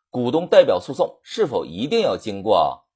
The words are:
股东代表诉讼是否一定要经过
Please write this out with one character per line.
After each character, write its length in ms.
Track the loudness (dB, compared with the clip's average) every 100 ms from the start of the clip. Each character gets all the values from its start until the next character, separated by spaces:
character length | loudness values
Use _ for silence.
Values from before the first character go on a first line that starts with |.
| _
股 180 | -4 -2
东 160 | -2 4
代 180 | 6
表 160 | 6 2
诉 140 | -4
讼 260 | -4 -4 -6
是 240 | -14 -4 -2
否 180 | -2 -6
一 220 | -8 -4
定 140 | -2
要 140 | -2 -4
经 280 | -6 -8
过 420 | 0 2 2 -2 _